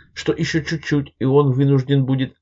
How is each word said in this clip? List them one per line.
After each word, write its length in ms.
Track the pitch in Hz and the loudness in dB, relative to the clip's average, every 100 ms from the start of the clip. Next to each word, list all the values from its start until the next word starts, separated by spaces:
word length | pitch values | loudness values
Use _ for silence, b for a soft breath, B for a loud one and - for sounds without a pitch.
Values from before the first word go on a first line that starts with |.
| b | b
что 180 | - - | -10 -4
еще 300 | - 160 165 | -4 -2 -4
чуть-чуть, 520 | - 165 - 147 139 - | -4 -8 -2 -4 -4 -4
и 60 | |
он 280 | 131 139 143 | 0 2 4
вынужден 520 | 127 139 139 127 139 | 2 2 2 2 0
будет 320 | 131 131 131 _ | 0 -2 -4 _